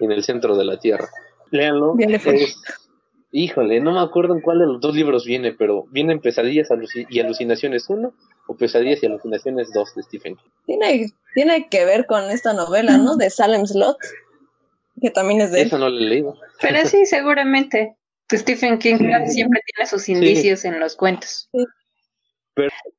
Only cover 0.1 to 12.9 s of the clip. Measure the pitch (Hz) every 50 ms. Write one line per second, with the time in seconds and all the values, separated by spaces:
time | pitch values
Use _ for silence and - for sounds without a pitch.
0.1 | 104 101 - - 123 117 120 110 101 98 95 95 95 - - 107 104 - - -
1.1 | - - - - _ _ _ - - 143 147 151 147 143 147 156 170 233 214 214
2.1 | 220 208 - 147 139 139 143 143 - - - - - - _ _ _ _ _ _
3.1 | _ _ _ _ - 147 175 175 - 147 117 107 110 120 143 165 180 185 175 160
4.1 | - 175 175 175 175 160 156 170 170 175 170 147 123 120 143 151 151 151 156 147
5.1 | 131 123 117 117 123 127 123 113 113 - 110 104 101 95 - - 131 139 151 165
6.1 | 160 151 - 120 113 - 117 127 147 151 151 - 120 113 113 - - 120 117 -
7.1 | 123 117 113 107 113 - 123 117 117 113 143 139 127 120 - - 196 220 233 254
8.1 | _ _ _ _ _ _ _ - - - 120 117 - 120 123 135 147 143 - 107
9.1 | 104 104 - 113 107 98 - 135 131 123 113 110 107 104 104 - - 101 - -
10.1 | - - - - 95 _ _ _ _ _ - - - 427 440 381 285 233 220 214
11.1 | _ _ _ _ - 262 294 330 330 320 320 - - - 175 185 202 233 247 -
12.1 | 220 208 196 196 214 240 - 226 208 190 170 165 185 214 233 226